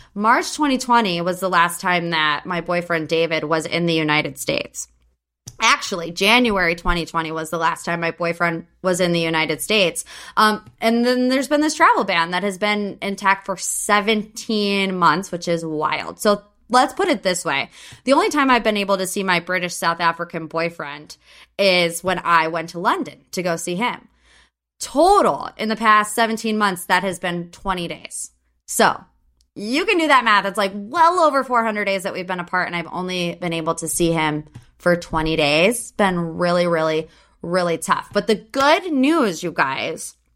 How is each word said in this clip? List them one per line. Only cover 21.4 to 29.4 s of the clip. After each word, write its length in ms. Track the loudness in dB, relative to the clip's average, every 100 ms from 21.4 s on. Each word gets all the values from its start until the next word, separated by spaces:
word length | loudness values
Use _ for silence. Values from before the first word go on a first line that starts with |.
| -18 0
is 460 | 4 4 2 -2
when 160 | -4 -2
I 260 | 2 2 2
went 200 | -2 -6
to 100 | -4
London 440 | -2 -2 -4 -12 _
to 120 | -6
go 120 | -4 -4
see 200 | -4 -4
him. 340 | -4 -6 _ _ _ _ _ _ _ _
Total, 720 | -4 2 4 6 4 0 -8 -8
in 140 | -6
the 60 | 2
past 360 | 6 6 4
seventeen 440 | 0 0 0 -2 0
months, 280 | 0 -2 0
that 180 | 0
has 160 | 0 -4
been 320 | -4 -6 -8
twenty 360 | -10 -6 -4 -6
days. 440 | -10 -14 -14 -14 _ _ _ -8
So 340 | 2 2 2 -10 _ _ _